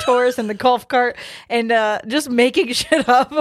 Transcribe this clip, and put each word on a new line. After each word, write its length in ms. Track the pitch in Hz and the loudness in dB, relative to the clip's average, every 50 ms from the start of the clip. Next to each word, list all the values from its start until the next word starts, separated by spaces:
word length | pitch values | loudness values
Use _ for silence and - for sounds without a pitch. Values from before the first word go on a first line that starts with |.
| - | -2
tours 340 | - 247 247 247 247 247 254 | 0 2 2 2 0 0 -2
in 80 | 226 | -4
the 80 | 208 214 | -6 -4
golf 320 | 202 - 254 247 226 - | -2 0 0 0 0 -2
cart 300 | - - 247 247 240 - - - - - - - - | -2 -2 0 0 0 -2 -8 -12 -18 -18 -18 -10 -4
and, 220 | 233 233 233 226 233 | -2 -2 0 0 0
uh, 300 | 226 214 214 214 - - | 0 2 0 -2 -4 -4
just 240 | 220 233 302 294 285 | -4 -4 -4 -4 -2
making 380 | 247 233 240 254 - - - 233 | 0 2 2 2 2 0 -2 0
<laughs> 40 | 247 | -2
shit 360 | - - - 311 320 269 - | -4 -2 0 2 2 4 4
up 240 | 247 254 269 262 294 302 | 4 4 4 2 0 -2